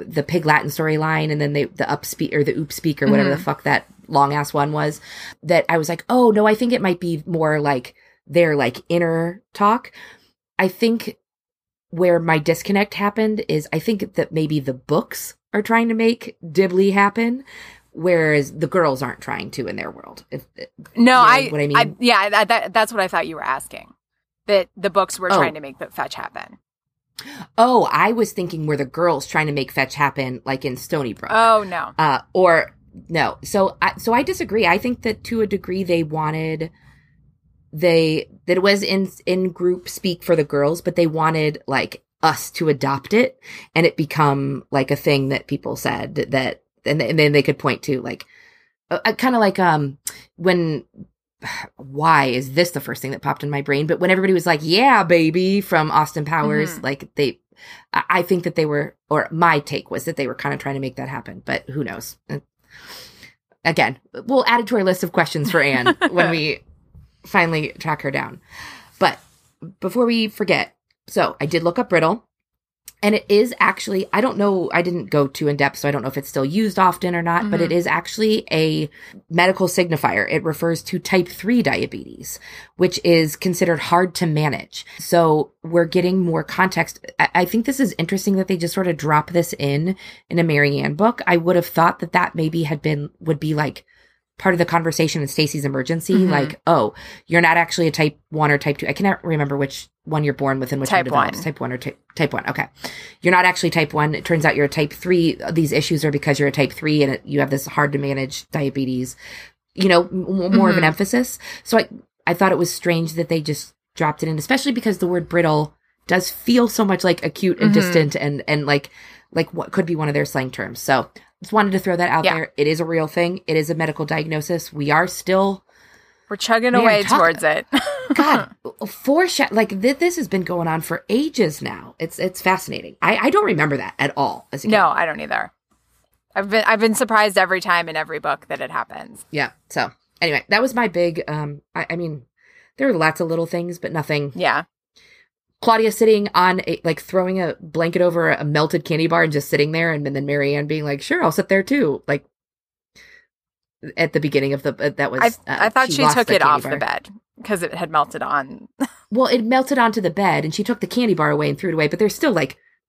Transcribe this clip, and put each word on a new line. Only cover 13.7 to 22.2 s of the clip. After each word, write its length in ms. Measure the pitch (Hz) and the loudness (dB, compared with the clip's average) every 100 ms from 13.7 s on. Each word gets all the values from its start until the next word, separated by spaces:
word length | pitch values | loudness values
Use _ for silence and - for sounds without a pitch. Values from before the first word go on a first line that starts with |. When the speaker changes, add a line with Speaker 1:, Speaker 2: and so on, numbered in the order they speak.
Speaker 1:
I 60 | 156 | -6
think 340 | 233 208 - | -2 -4 -4
that 160 | - - | -4 -2
maybe 300 | 160 156 151 | -2 0 -2
the 140 | 131 | -2
books 600 | 127 - 160 - - - - _ | -6 -2 -2 -2 -10 -14 -18 _
are 100 | 202 | -4
trying 260 | 214 226 233 | 0 2 2
to 60 | |
make 420 | 220 226 233 - - 165 | 2 0 0 -6 -16 -6
Dibley 380 | 156 190 185 196 | 0 2 4 4
happen, 500 | 196 202 233 233 262 - - - - _ | 4 2 2 -2 -2 -10 -20 -20 -20 _
whereas 640 | - 175 170 156 151 139 151 | -4 2 2 4 2 0 -4
the 80 | 165 | -2
girls 360 | 190 156 131 | 0 0 0
aren't 180 | 127 - | -6 -8
trying 300 | - 98 - | -10 -8 -8
to 140 | - 98 | -8 -8
in 100 | 101 | -8
their 140 | - | -10
world. 340 | - - - - | -14 -20 -20 -14
If, 160 | 139 - - | -14 -14 -20
Speaker 2:
No, 60 | - - - | -20 -20 -8
Speaker 1:
you 100 | - | 4
know 80 | 240 254 | 6 8
Speaker 2:
I, 300 | 233 262 262 | 8 6 2
Speaker 1:
what 100 | 147 | -2
I 60 | 143 | 2
mean? 100 | 226 | 2
Speaker 2:
I, 180 | 233 - | 2 2
yeah, 300 | 240 208 | 2 4